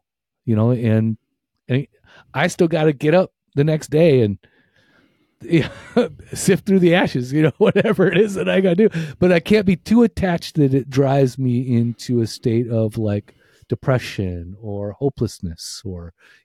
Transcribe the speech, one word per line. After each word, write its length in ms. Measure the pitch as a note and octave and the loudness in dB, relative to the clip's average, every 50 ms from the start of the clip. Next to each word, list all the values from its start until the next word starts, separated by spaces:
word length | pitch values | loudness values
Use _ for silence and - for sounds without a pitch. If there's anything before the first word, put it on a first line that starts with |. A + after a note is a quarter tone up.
| _ _ _ _ _ _ _ _ - - | _ _ _ _ _ _ _ _ -4 -2
you 80 | A2+ | 0
know, 140 | G#2+ A2 A#2+ | 2 2 2
and, 480 | B2+ A#2 A#2+ A2+ A2 A2 A2 A2+ A2 - _ _ _ _ _ _ _ _ _ - | 0 0 0 0 2 2 0 0 -4 -6 _ _ _ _ _ _ _ _ _ -4
and 180 | B2+ C3+ C#3+ - _ _ _ _ - - - _ - | -4 -4 -4 -6 _ _ _ _ -20 -20 -20 _ -6
I 140 | C3 D3+ | -2 -2
still 220 | F3+ - - F#3 E3 | -2 0 0 0 0
gotta 260 | D#3+ D#3+ D#3 D#3+ D3 | 0 2 0 0 0
get 180 | B2 - D3+ D#3 | 0 0 2 2
up 180 | F3+ F#3+ - _ _ _ _ - | 2 2 0 _ _ _ _ -2
the 100 | C#3+ C#3+ | -2 0
next 260 | D#3+ D#3 D3+ - - | 0 0 -2 -4 -2
day 320 | C#3 D3+ E3+ E3+ C#3 C3 A2+ | 0 2 4 4 6 4 4
and, 160 | G#2 G2 - _ _ _ _ _ _ _ _ _ _ | 2 0 -4 _ _ _ _ _ _ _ _ _ _
<laughs> 520 | _ _ _ _ _ _ _ _ _ _ - | _ _ _ _ _ _ _ _ _ _ -6
yeah, 260 | - E3+ E3 B2 - - - - - - A#3 A#3+ - - - - - - | 0 0 0 0 0 -6 -16 -14 -4 -2 -2 -2 -2 -4 -14 -20 -14 -10
sift 320 | - - - G3 E3+ - | -6 0 0 0 0 2
through 140 | - F#3+ F#3+ | 2 2 4
the 140 | F3 E3+ E3 | 4 4 4
ashes, 380 | F3+ - E3+ - C3 B2 B2+ C3 | 4 2 0 -2 -4 -6 -4 -2
you 100 | D3+ D#3 | 0 0
know, 100 | D#3 - | 0 0
<laughs> 40 | - | 2
whatever 520 | G#3 G3 - G3+ - A3+ G3+ - - F#3+ | 0 2 2 2 0 0 0 2 2 2
it 60 | F#3 E3+ | 2 2
is 160 | A3 G#3+ G3 | 0 0 0
that 140 | F#3+ F#3 F#3 | -6 -4 -2
I 120 | F3+ F#3+ F#3+ | 0 2 2
gotta 260 | F#3+ F3 F3+ A3+ G3+ | 2 2 4 2 2
do. 260 | - E3 D#3+ D3+ - - | 2 -2 -8 -8 -4 0
But 120 | F3+ F#3 | 2 2
I 100 | F3+ E3+ | 2 2
can't 260 | E3 - G#3 G#3+ G3+ | 2 2 0 2 2
be 100 | F3+ F3 | 2 0
too 260 | - - - A3 A#3 A#3+ | 0 0 0 4 4 4
attached 540 | A3+ - - F#3+ F#3 E3+ E3 - - - | 2 2 -2 -4 -2 -2 -4 -6 -6 -2
that 160 | D#3+ C#3+ C3+ C3 | 0 0 2 2
it 160 | C#3 C3 C#3 | 0 -2 -2
drives 500 | B2+ C3 C#3 C3 C3+ C#3 C#3 B2+ A#2+ - | -2 0 2 2 2 2 2 0 0 -2
me 220 | C3 B2+ A#2+ A#2+ C3+ B2+ B2 | -2 -2 -2 -2 -2 0 0
into 460 | A#2 A#2 A#2+ A2+ - - - B2 A#2+ A2+ | 0 0 -2 -4 -8 -6 -4 -2 -2 -2
a 40 | |
state 420 | A2 - - - A#2+ A2+ A2+ B2 A2+ | -4 -6 -6 -4 -2 -2 -2 -2 -2
of, 260 | A#2+ A2 A2 A2 - | -2 -2 -2 -2 -2
like, 380 | A#2 A2 G#2 G2+ G#2 - _ _ _ _ _ _ _ _ - | -4 -4 -2 -4 -4 -6 _ _ _ _ _ _ _ _ -8
depression 880 | B2+ - - - C3 B2 - - - - G2+ F#2 F2+ F2 E2+ F2 F#2+ G2+ | -8 -6 -2 -2 -2 -2 -2 -6 -8 -6 -6 -6 -6 -8 -10 -14 -16 -16
or 320 | A#2 G#2+ G2+ G2+ G2+ G#2 - | -12 -10 -10 -8 -8 -10 -8
hopelessness, 920 | - C#3 C#3+ - - B2 G#2 - - - F2 D#2+ - - - - - - | -4 -4 -4 -4 -4 -6 -6 -6 -8 -12 -12 -12 -12 -16 -16 -16 -14 -14
or, 300 | G2+ F#2 F2 E2+ E2+ - _ _ _ _ _ | -14 -14 -14 -14 -18 -20 _ _ _ _ _